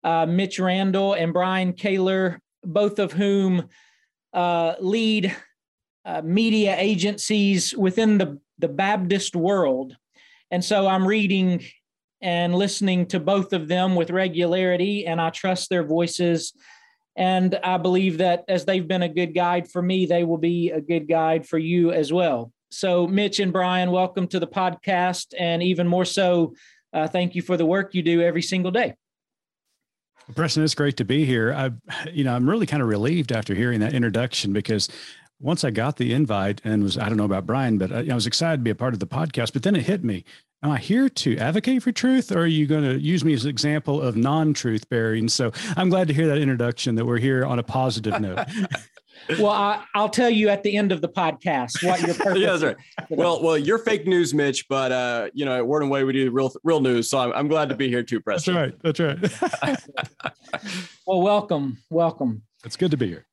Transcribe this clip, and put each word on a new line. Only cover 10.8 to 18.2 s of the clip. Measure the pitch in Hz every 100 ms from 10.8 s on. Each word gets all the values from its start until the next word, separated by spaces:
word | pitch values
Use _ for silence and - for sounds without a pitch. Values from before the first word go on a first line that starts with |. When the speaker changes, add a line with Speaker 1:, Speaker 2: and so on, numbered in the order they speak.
| 196
Speaker 1:
I'm | 190 190
reading | 214 202 190 185 175 - - _ _ _ _
and | 190 170 175 175
listening | 196 - 196 180 175
to | 185
both | 151 196 185
of | 185 156
them | 180 185 180
with | 165
regularity, | 180 190 160 175 185 185 180 190 208 170
and | 165
I | 165
trust | - 190 185 -
their | 180
voices. | 151 160 170 - 175 165 - _ - - _ _ _ -
And | 185 185 185 185
I | 185 185
believe | 175 185 190
that | 160